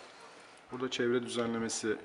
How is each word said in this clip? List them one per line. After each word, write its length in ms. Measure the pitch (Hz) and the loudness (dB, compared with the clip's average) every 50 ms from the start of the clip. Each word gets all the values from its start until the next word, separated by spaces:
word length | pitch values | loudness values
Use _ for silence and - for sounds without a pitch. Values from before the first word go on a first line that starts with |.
| - - - - - - - - - - - - - - | -16 -18 -18 -20 -20 -20 -20 -20 -20 -20 -20 -20 -14 -12
Burada 200 | 127 123 131 127 | -6 -4 -4 -2
çevre 320 | - - 120 120 123 123 120 | 0 2 4 4 4 4 2
düzenlemesi 760 | 113 110 120 117 117 117 113 113 107 - - - 107 104 - | 2 0 0 0 2 0 0 0 0 -2 0 0 0 0 0